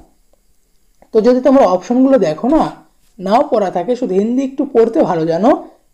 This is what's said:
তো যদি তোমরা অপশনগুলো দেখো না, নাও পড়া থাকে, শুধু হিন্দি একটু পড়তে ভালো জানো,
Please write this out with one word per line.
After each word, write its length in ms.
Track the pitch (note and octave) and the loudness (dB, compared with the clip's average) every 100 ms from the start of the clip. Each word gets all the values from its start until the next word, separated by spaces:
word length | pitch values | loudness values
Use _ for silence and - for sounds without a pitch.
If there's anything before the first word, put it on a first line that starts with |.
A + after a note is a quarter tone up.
| _ _ _ _ _ _ _ _ _ _ _ | _ _ _ _ _ _ _ _ _ _ _
তো 80 | A3 | 0
যদি 200 | A3 B3+ | 2 2
তোমরা 240 | C#4 C4+ G3 | 4 4 4
অপশনগুলো 520 | F3+ - B3 C4 C4 | 0 -2 0 2 2
দেখো 300 | E3 D3+ B3 | 0 -2 0
না, 240 | D#4 E3+ - _ _ _ - | 0 -2 -8 _ _ _ -10
নাও 280 | F#3 A#3 D4+ | -2 0 0
পড়া 240 | A3+ F3+ | -2 -2
থাকে, 240 | F3 F#3 A#3+ | -4 -4 -4
শুধু 180 | G#3 F#3 | -2 -2
হিন্দি 280 | A3 B3+ | -2 -2
একটু 220 | C4+ - - | -4 -6 -2
পড়তে 340 | A#3 A3+ D#4+ | 0 0 0
ভালো 240 | F3+ E3+ D#3+ | -2 -2 -2
জানো, 420 | E3 A#3 E4 - _ _ | 0 0 0 -4 _ _